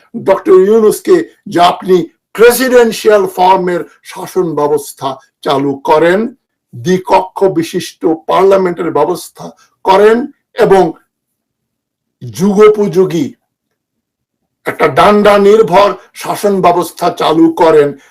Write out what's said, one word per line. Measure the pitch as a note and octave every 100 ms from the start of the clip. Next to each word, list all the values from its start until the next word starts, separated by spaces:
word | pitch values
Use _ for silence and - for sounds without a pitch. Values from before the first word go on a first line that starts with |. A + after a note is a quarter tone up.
| _ A#3
ডক্টর | - F#3+ B3+
ইউনূসকে | F#3 F#3+ A3+ G#3+ - - F3 - _ -
যে | E3+
আপনি | F3 F3+ G3 F3+ - _ _
প্রেসিডেন্সিয়াল | - A#3 A#3 B3+ B3 A3+ - A3 G#3 F#3+
ফর্মের | F#3+ F3+ F#3+ F3+ F3 D3 _
শাসন | - - F3+ F#3+ E3+
ব্যবস্থা | D3 D3 D3 - - C3+ - _ _
চালু | - C#3 C#3+
করেন, | C3+ - D#3 E3+ F#3+ A3+ - _ _ _
দ্বিকক্ষ | B2 A#2+ F3+ - F#3+ - -
বিশিষ্ট | F#3+ E3+ D#3+ F#3 - - F3 D#3+ -
পার্লামেন্টের | E3+ F#3+ F#3+ F#3 E3+ E3
ব্যবস্থা | C#3+ D#3 E3 - - E3 - _ _
করেন, | - F#3+ G#3+ A#3 C#4+ - _
এবং | - G3+ F#3+ E3+ - _ _ _ _ _ _ _ _ _ _ _ _ B2
যুগোপযোগী | - G3 G3 G#3+ G#3+ G3+ E3 F3 E3 B2+ - _ _ _ _ _ _ _ _ _ _ _ _
একটা | - - D#3
ডান্ডা | C3+ F3+ G#3 G3+ G3+
নির্ভর | G3 A3 D#3+ F3+ G3+ F#3+ _
শাসন | - D#3+ E3+ G3+ F#3+
ব্যবস্থা | F3 F3 E3 - F3
চালু | - D#3 D#3+ D#3+
করেন। | - E3 D3+ C#3+ C#3 _